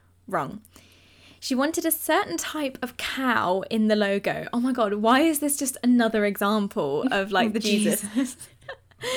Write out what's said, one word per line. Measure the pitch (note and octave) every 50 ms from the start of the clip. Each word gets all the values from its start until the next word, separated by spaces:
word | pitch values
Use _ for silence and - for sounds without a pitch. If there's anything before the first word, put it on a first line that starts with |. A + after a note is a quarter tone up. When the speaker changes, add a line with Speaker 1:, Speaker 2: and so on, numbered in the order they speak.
| _ _ _ _ _
Speaker 1:
Wrong. | - F#3+ E3 C#3+ - - G#3+ - - - - - - - - _ _ _ _ - - - _
She | - - C4
wanted | B3 C4+ D#4 D#4+ E4 E4
a | E4
certain | D#4+ - - - D#4 F#4 G#4 G4+ E4+
type | D#4+ - - - D#4 D4 C4 C4+ - -
of | A#3+ -
cow | - - - - C4 C4+ B3+ A3+ - - F3 F#3 F#3+ - -
in | - A3 G#3+ G#3+
the | G#3+
logo. | G#3+ G#3 G3 G3 G3+ G3+ F#3 C#3+ D#3+ D#3 - -
Oh | B3
my | A#3+ C4 B3+
God, | B3 A3 G3+ G3+
why | G#3 G#3 A3+ B3 C4
is | D#4+ E4 D#4 D4
this | D4 D4 C#4+
just | - C#4+ - - - -
another | B3 B3 A#3+ A#3 A3+ A3+ G#3+ G#3
example | G#3 G3 - G#3 G3+ G#3+ G#3+ G3+ G3+ - G#3+ D#3+ C#3 C#3+ D3+ - C4 -
of, | G3+ G3 G#3
like, | F#3+ F#3 A#3 G#3+ G3+
Speaker 2:
<laughs> |
Speaker 1:
the | A3
Speaker 2:
Jesus. | G#3+ G#3 G#3 G#3+ G#3 G#3 G#3+ - G3+ G#3 -
Speaker 1:
Jesus? | B3 C#4 B3 - - -
<laughs> | - - - - - C5 - _ _ _ - - B4 B4+